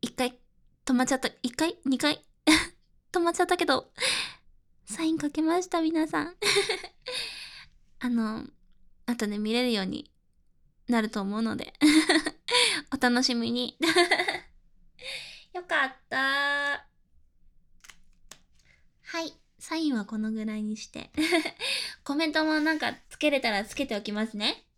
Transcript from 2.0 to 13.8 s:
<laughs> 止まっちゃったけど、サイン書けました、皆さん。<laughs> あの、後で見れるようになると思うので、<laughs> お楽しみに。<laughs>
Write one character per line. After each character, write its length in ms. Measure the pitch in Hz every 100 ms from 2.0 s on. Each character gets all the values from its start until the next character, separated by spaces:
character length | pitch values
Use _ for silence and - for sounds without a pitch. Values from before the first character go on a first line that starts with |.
| 294 - _ _ -
<laughs> 640 | 311 - - _ _ _
止 60 | 359
ま 100 | 339
っ 20 |
ち 60 | 339
ゃ 40 |
っ 20 | 349
た 100 | 359
け 100 | 330
ど、 260 | 262 - - - - - - - - _ _ -
サ 160 | 214
イ 100 | 320
ン 60 | 320
書 100 | 294
け 120 | 302
ま 180 | 320 349
し 80 | 359
た、 120 | 339
皆 240 | 320 330 311
さ 140 | 320
ん。 140 | 302 - 415 403 392 370 - _ -
<laughs> 840 | 494 - - - - - - _ -
あ 100 | 247
の、 380 | 233 220 220 - - _ - - - -
後 200 | 240 214
で 120 | 208
見 140 | 214
れ 100 | 226
る 80 | 247
よ 100 | 220
う 40 | 185
に 240 | - - _ _ _ _ _ _ _ -
な 140 | 240
る 80 | 214
と 100 | 220
思 180 | 196 208
う 40 |
の 140 | 226 220
で、 180 | - - 302 302 311 339 311
<laughs> 600 | - - 480 480 381 285 269
お 20 |
楽 220 | 247 240
し 100 | 254
み 160 | 240 233
に。 260 | 240 247
<laughs> 60 | -